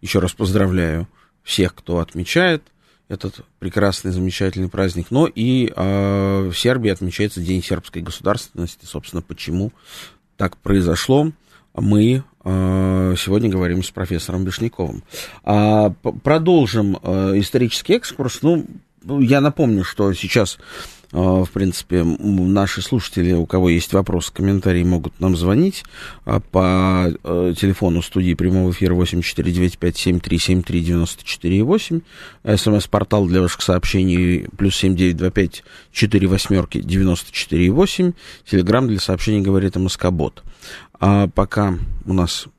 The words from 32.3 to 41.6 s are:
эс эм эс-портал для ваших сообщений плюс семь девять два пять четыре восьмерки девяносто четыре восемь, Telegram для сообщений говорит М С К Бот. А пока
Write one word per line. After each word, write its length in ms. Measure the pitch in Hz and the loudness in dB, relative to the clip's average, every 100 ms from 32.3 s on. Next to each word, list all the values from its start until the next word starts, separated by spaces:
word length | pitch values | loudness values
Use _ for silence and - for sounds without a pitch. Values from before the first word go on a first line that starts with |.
| - - | -12 0
эс 200 | 107 - | 0 2
эм 100 | 104 | 0
эс-портал 500 | - 104 101 107 95 | 2 -2 0 0 2
для 140 | 90 | 2
ваших 200 | 90 - | 2 -2
сообщений 840 | - 90 - 98 92 90 90 90 50 - | 0 0 2 2 2 2 2 0 -2 -2
плюс 200 | 98 95 | -2 2
семь 180 | 95 90 | 0 2
девять 220 | 92 82 | 2 2
два 120 | 90 | 0
пять 360 | 101 90 - - - - | 0 -2 -4 -20 -20 -14
четыре 360 | - 104 104 92 | -2 2 4 4
восьмерки 540 | 78 - 95 82 - | 0 2 0 0 -4
девяносто 520 | 50 95 92 87 - | -2 2 2 0 -4
четыре 360 | - - 78 87 | -10 -2 2 4
восемь, 440 | 117 190 - 180 175 - - - | 4 2 2 0 -2 -14 -20 -2
Telegram 380 | 95 90 113 131 | 0 2 2 2
для 120 | 101 | -2
сообщений 400 | - 95 - 107 | -2 -2 0 0
говорит 340 | 98 98 95 90 | 2 2 0 0
М 140 | 92 | -2
С 80 | - | 0
К 120 | 90 | -2
Бот. 320 | 87 71 - - - - - - _ | 0 -4 -6 -20 -20 -20 -20 -20 _
А 300 | 95 101 101 | 2 4 2
пока 500 | - 98 - | 0 -2 0